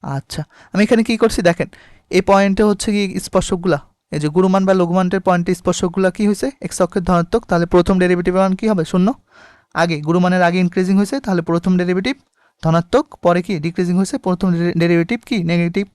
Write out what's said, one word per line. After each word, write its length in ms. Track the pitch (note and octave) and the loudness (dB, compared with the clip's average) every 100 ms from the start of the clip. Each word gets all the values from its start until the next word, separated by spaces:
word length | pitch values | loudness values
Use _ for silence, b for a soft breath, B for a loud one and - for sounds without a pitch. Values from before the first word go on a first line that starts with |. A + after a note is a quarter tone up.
আচ্ছা, 420 | - C#3 - - D3+ b b | -8 -10 -10 -12 -12 b b
আমি 100 | F#3 | 0
এখানে 200 | G#3+ A#3 | 2 2
কি 140 | A3+ A3+ | 2 0
করছি 240 | A3+ - | 0 2
দেখেন, 260 | F3 E3+ - b b b b | 0 0 -4 b b b b
এই 120 | - | -2
পয়েন্টে 420 | G3 G3 G3 G3 | 2 4 4 2
হচ্ছে 280 | G#3+ G3+ - | 0 0 -2
কি 280 | G#3 G3 F#3+ | -2 -2 -6
স্পর্শকগুলা, 720 | - F#3 F3+ F#3 F3 C#3+ - _ _ | -2 -2 -2 -4 -2 -4 -4 _ _
এই 80 | D3+ | -6
যে 80 | D3+ | -2
গুরুমান 380 | D#3 F#3 F#3+ F#3+ | 0 2 2 2
বা 80 | |
লঘুমানটের 480 | F#3+ F3 F3+ F#3 F#3+ | 2 2 0 0 -2
পয়েন্টে 340 | F#3 F3+ F3 F3+ | 0 0 0 -2
স্পর্শকগুলা 560 | - F3+ F3+ F3 F#3 | -2 -2 -2 0 -2
কি 140 | - G#3 | 0 -2
হয়েছে? 260 | G3+ C4 - | 0 -4 -6
এক্স 200 | F3+ - | -12 -4
অক্ষের 220 | F3 - | -2 -2
ধনাত্মক, 420 | F3 F3 E3+ A#3 - | 0 0 0 -4 -2
তাহলে 200 | F3 E3+ | -2 2
প্রথম 340 | F3+ E3+ F#3+ | 2 2 2
ডেরিভেটিভ 360 | F#3 F3+ F3 F3+ | 2 2 0 0
মান 200 | F#3+ F#3+ | 0 0
কি 120 | A3 | -2
হবে? 180 | G3+ F3+ | -2 0
শূন্য। 280 | F#3 F#3 C#4 _ b b b b | 2 0 -2 _ b b b b
আগে, 280 | - E3+ D#3 | -4 -2 -2
গুরুমানের 400 | D3+ E3+ F3+ F#3 | 0 0 2 2
আগে 180 | F3 F3+ | 2 2
ইনক্রিজিং 380 | F3+ F3+ F#3 G3 | 0 0 0 2
হয়েছে, 220 | G3+ C#4 | 0 -2
তাহলে 220 | C4 F3+ | -2 -4
প্রথম 360 | E3 E3+ F#3 F3+ | -2 -2 0 0
ডেরিভেটিভ 380 | F3+ F3+ G3+ C#4 _ _ _ _ | 0 -2 -2 -6 _ _ _ _
ধনাত্মক, 520 | D#3+ E3 E3+ B3+ D#4 - | 0 0 2 -2 -2 -4
পরে 260 | F3 F3 | 0 0
কি? 180 | F3 F#3 | -2 -6
ডিক্রিজিং 380 | D#3 F3 F3+ F3+ | -6 -4 -2 0
হয়েছে, 200 | F#3+ C4+ | -2 -4
প্রথম 360 | - F3+ F#3+ | -4 -2 0
ডে-, 200 | E3+ E3+ E3+ | 0 0 0
ডেরিভেটিভ 420 | E3+ E3+ E3+ A#3 - | 2 2 0 -4 -4
কি? 180 | A#3 | -4
নেগেটিভ। 440 | E3+ E3+ E3+ F3 G3+ | 0 0 0 -2 -6